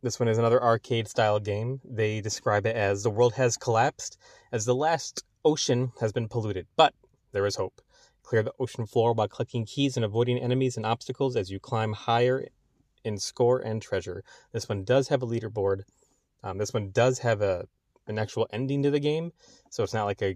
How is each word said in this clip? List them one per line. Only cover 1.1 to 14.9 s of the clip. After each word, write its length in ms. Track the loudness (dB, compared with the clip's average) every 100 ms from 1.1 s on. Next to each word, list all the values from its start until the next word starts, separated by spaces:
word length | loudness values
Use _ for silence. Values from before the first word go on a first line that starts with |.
| 2 4 2
game. 400 | 0 -4 -4 -6
They 360 | -8 -2 -2 -2
describe 460 | -6 -4 0 2 2
it 80 |
as, 300 | 0 0 2
"The 60 | 0
world 240 | 4 2
has 220 | 4 0 0
collapsed 640 | 0 2 2 0 -16 -16 -20 -20 _
as 140 | -4
the 100 | 0
last 480 | 0 2 0 -4 -12 -16 _
ocean 480 | 2 2 2 0 0 -2
has 120 | -2
been 160 | -2 -4
polluted, 380 | -4 -4 -6 -6 2
but 180 | 2 _ _ _ _
there 160 | -2 -2
is 100 | -2
hope. 260 | -6 _ _ _ _ _
Clear 200 | 0 0
the 120 | 0 -4
ocean 280 | -8 -6 -2
floor 260 | 2 2
while 160 | 2 -2
collecting 360 | -2 -6 -4
keys 320 | -6 -2 0 0
and 80 |
avoiding 340 | -2 0 0 0
enemies 380 | 0 0 0 -2
and 100 | -4
obstacles 500 | -4 -4 -4 -2 -2
as 140 | -4
you 100 | -8
climb 320 | -4 -2 -2
higher 560 | -4 0 2 4 2 -4 _ _ _ _ _
in 140 | -8 -6
score 420 | -8 0 2 2
and 200 | -2 -6
treasure." 440 | -4 -6 -4 -12 -14 -20 _
This 180 | -10 -6
one 140 | -6
does 260 | 2